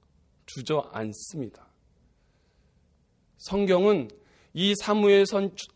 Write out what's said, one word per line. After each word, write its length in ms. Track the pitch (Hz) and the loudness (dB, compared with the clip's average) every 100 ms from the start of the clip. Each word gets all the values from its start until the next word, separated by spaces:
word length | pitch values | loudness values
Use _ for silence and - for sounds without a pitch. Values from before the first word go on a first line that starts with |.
| _ _ _ _ - | _ _ _ _ -18
주저앉습니다. 1200 | 135 123 151 - 117 110 104 - 165 117 - _ _ _ _ _ _ _ _ _ _ _ _ _ _ _ _ _ _ | -12 -4 -4 -4 -8 -10 -10 -14 -12 -12 -16 _ _ _ _ _ _ _ _ _ _ _ _ _ _ _ _ _ _
성경은 720 | - 202 196 180 202 196 110 - _ _ _ | -6 -2 2 4 4 2 -2 -14 _ _ _
이 200 | 151 196 202 | -2 -2 0
사무엘 440 | - 214 208 196 196 | 0 2 6 6 4
선-, 300 | 202 196 - - | 0 -4 -6 -16